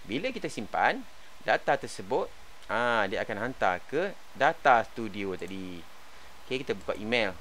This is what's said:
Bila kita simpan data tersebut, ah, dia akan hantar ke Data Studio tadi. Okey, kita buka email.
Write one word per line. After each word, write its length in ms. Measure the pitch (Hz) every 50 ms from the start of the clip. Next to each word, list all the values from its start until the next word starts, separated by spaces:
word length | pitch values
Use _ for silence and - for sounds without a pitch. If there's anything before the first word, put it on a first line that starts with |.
| -
Bila 300 | - 101 139 190 262 254
kita 160 | 226 - 160
simpan 560 | - - 110 - - 85 95 120 175 269 254 - - - - - - - -
data 320 | - 117 160 - - 147 139
tersebut, 480 | - 113 - - 101 92 123 147 - - - - - - - - - -
ah, 380 | 101 110 120 120 120 113 104
dia 160 | 95 104 92
akan 160 | 107 - 113 101
hantar 420 | 107 123 131 - 113 98 90 90 -
ke 320 | - - 147 180 202 170 - - - -
Data 480 | 101 131 151 160 - - 147 127 113
Studio 560 | 110 - - - 117 107 95 104 98 98 92 90
tadi. 400 | 87 87 95 95 92 92 90 85 80 - - - - - - - - - - - -
Okey, 220 | - 127 131 143 -
kita 80 | 110
buka 220 | 98 - - - -
email. 320 | 107 107 120 120 110 98 92 -